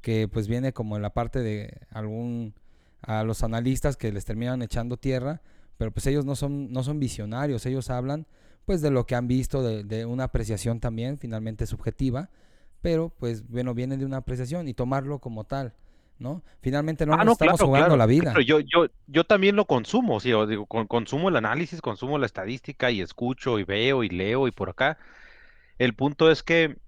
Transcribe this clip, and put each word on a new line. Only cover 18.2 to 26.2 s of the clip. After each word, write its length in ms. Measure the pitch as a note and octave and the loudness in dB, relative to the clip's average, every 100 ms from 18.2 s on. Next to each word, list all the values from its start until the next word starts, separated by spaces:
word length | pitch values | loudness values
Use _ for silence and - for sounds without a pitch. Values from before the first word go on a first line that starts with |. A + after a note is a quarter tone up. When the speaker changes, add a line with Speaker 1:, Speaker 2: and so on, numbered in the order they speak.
| E3+ B2+ | 4 2
Speaker 2:
claro, 0 | |
yo, 200 | B2 D3+ | 4 4
yo, 260 | D3 E3+ E3 - - | 4 4 2 0 -2
yo 160 | D3 | 0
también 320 | E3 G#3 F#3+ G3+ | 4 6 6 4
lo 80 | G3+ | 4
consumo, 540 | C3+ A2 A3 A#3+ A2 | 2 2 0 2 0
sí, 80 | B2+ | 4
yo 160 | A2 G#2+ | 4 4
digo, 200 | G#2+ G#2 | 0 -2
con-, 200 | A2+ G#2+ | -4 0
consumo 420 | A#2 G#2+ C#3 F#3 | -2 0 0 2
el 80 | D3 | 2
análisis, 440 | A2 B2+ E3+ E3+ | 0 -2 -4 -6
consumo 380 | C3+ G2+ B2+ D3 | -6 -6 -4 -2
la 80 | A#2+ | -2
estadística 640 | - F#2+ C3 - - B2 | -4 -8 -10 -12 -2 0
y 100 | A2+ | 0
escucho 580 | F2 - A#2+ C3 - A2+ | -4 -4 -6 -4 -2 -2
y 60 | |
veo 400 | F#2 G2 A#2+ C3+ | 0 0 2 2
y 40 | A2 | 0
leo 380 | F2 F#2+ B2 C3 | -2 -2 0 -2
y 60 | |
por 180 | - F2+ | -2 -8
acá. 280 | - C3+ D#3 - - - - - _ _ - | -2 -2 -2 -14 -20 -20 -20 -20 _ _ 0
El 160 | B2 | 0
punto 360 | G#2+ C3+ D3 | 2 -2 4